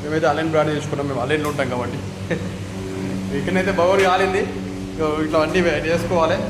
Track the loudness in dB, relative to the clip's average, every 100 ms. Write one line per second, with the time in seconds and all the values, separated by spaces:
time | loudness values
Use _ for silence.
0 | -2 0 2 2 2 2 2 0 -2 -4
1 | -2 -2 0 0 0 -2 -2 -2 -4 -6
2 | -8 -8 -4 -4 -4 -8 -8 -8 -8 -6
3 | -4 -4 -4 -4 0 0 0 2 4 4
4 | 4 4 2 0 -2 -4 -6 -6 -8 -2
5 | -2 0 2 2 2 2 2 2 2 0
6 | 2 2 4 2 0